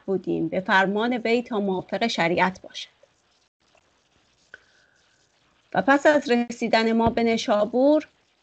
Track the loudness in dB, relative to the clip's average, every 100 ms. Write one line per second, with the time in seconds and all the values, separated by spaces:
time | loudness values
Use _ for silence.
0 | -4 -4 -4 -4 -4 -4 0 2 2 0
1 | -2 -2 0 -2 -2 -4 -2 -4 -4 -4
2 | -2 -2 0 0 0 -2 -14 -18 -18 _
3 | _ _ _ _ _ _ _ _ _ _
4 | _ _ _ _ _ -20 _ _ _ _
5 | _ _ _ _ _ _ _ -2 2 2
6 | 4 2 2 -2 -2 -6 0 0 2 2
7 | 0 2 0 0 0 0 0 2 4 2
8 | 0 _ _ _